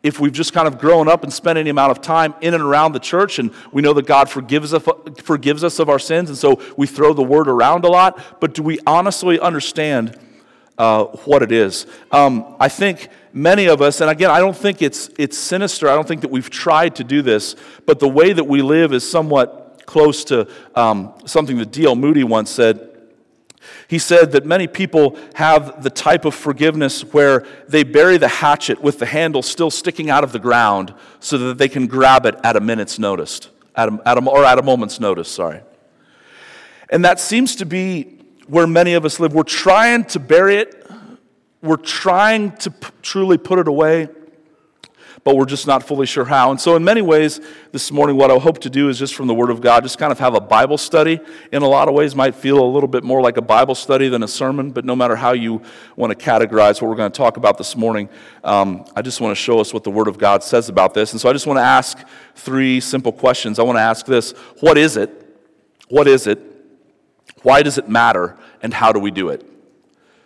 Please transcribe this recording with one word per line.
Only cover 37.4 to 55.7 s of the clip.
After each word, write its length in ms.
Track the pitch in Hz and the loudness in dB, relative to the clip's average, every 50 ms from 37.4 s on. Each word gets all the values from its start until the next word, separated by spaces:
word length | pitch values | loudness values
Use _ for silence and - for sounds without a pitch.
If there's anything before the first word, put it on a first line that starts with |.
| 262 254 - | 0 -2 -4
to 100 | - 196 | -8 -8
be 520 | 156 175 185 185 190 180 160 131 - - _ _ _ _ _ _ | -6 -6 -6 -6 -6 -6 -8 -10 -12 -18 _ _ _ _ _ _
where 220 | - 143 170 170 165 | -2 0 0 2 2
many 260 | 165 170 180 175 170 | 2 2 2 2 0
of 100 | 170 156 | 0 -2
us 140 | 151 - - | -2 -2 -2
live. 160 | 170 156 147 | -4 0 0
We're 80 | 160 151 | 0 -2
trying 600 | - - - - 190 185 214 226 233 240 233 220 | -2 -6 -2 2 4 4 4 4 4 2 0 -2
to 140 | - - 165 | -4 -8 -10
bury 360 | 135 117 156 170 190 196 202 | 0 4 4 4 6 4 2
it. 320 | 208 202 - - - _ - - - - - - _ _ _ _ _ _ _ _ _ | 2 -2 -4 -10 -20 _ -20 -20 -20 -20 -20 -20 _ _ _ _ _ _ _ _ _
We're 160 | - 160 160 | -2 -2 -2
trying 760 | 151 - - - - - 190 175 185 202 220 220 220 208 196 - - | -2 -2 -10 -10 -4 -2 0 2 4 4 2 2 0 -2 -6 -8 -10
to 120 | - 190 | -12 -12
p-, 180 | - _ - - _ _ | -12 _ -20 -20 _ _
truly 360 | - - - 196 190 190 180 - | -14 -8 -4 -2 2 2 2 0
put 200 | - - 185 185 | 2 -2 0 0
it 80 | 170 | 0
away, 420 | 156 143 147 156 156 160 165 147 - - - - _ _ _ _ _ _ _ _ _ _ _ - _ _ _ _ - - - _ | 0 0 2 2 2 2 0 -2 -8 -12 -20 -20 _ _ _ _ _ _ _ _ _ _ _ -20 _ _ _ _ -20 -20 -4 _
but 100 | 139 139 | 2 2
we're 100 | 135 135 | 2 2
just 220 | 127 139 135 - | -2 -4 -8 -2
not 160 | 143 135 127 | -2 -2 -2
fully 240 | 120 - 147 139 135 | -2 -4 -4 -4 -4
sure 180 | 123 - 147 127 | -2 -2 -4 -2
how. 280 | 127 143 135 127 131 | 0 2 2 2 2
And 80 | 135 127 | 0 0
so 160 | - 170 170 | 0 2 2
in 80 | 165 165 | 2 4
many 180 | 185 226 233 | 2 2 2
ways, 380 | 202 165 156 156 156 151 151 - - - - - - _ | 2 2 2 2 2 0 -4 -8 -18 -20 -20 -20 -20 _
this 180 | - - - - | -10 -10 -10 -6
morning, 260 | 147 143 147 147 139 | 0 0 0 2 4
what 140 | 135 135 135 | 2 4 4
I 80 | 131 127 | 4 4
hope 220 | 135 160 160 - | 2 0 -2 -2
to 100 | - 139 | -12 -6
do 180 | 131 135 143 143 | -2 0 0 0
is 80 | 127 | 0
just 200 | 117 139 131 - | -4 -6 -8 -8
from 100 | - 135 | -6 -4
the 80 | 123 117 | -2 0
Word 160 | 117 123 123 | 0 0 0
of 100 | 117 117 | -2 0
God, 220 | 123 120 117 117 | 2 4 4 4
just 160 | 123 127 - - | 2 0 -8 -6
kind 140 | 156 151 | -4 -4
of 80 | 127 - | -2 0
have 160 | 135 127 117 | -2 0 0
a 40 | 104 | -2
Bible 380 | 101 - 110 110 127 135 151 147 | 0 2 2 2 2 2 0 -4
study. 400 | - - - 160 156 160 165 160 - - - - - - | -4 0 0 2 2 2 -2 -4 -6 -20 -20 -20 -16 -8
In 120 | - 143 | -4 -2
a 60 | 143 135 | 2 2
lot 200 | 139 139 147 151 | 4 4 2 2
of 60 | 139 | 2
ways, 200 | 147 151 147 135 | 2 0 0 0
might 220 | 135 131 135 - | 0 -2 -2 -2
feel 240 | - - 135 139 139 | -4 -2 2 2 4
a 100 | 127 123 | 2 2
little 160 | 131 143 143 | 2 0 -2
bit 160 | 127 131 123 | 0 -2 -4
more 180 | 123 123 131 131 | -2 -2 0 2
like 160 | 127 120 120 | 2 2 0
a 60 | 123 | -2
Bible 320 | 113 113 110 117 131 131 131 | 0 2 2 2 4 2 -2
study 340 | - - - 139 135 139 131 | -6 -2 -2 0 0 0 0
than 140 | 123 117 | -2 -4
a 60 | 113 101 | -4 -6
sermon, 420 | - - 139 131 139 143 131 143 | -6 -6 -6 -4 -4 -6 -8 -6
but 140 | 123 123 123 | -8 -8 -6
no 100 | 127 123 | -4 -2
matter 220 | 127 123 120 113 | -2 0 0 0
how 160 | 113 127 123 | 0 0 -2
you 300 | 127 123 113 113 113 110 113 - | -2 -2 -4 -6 -8 -8 -10 -16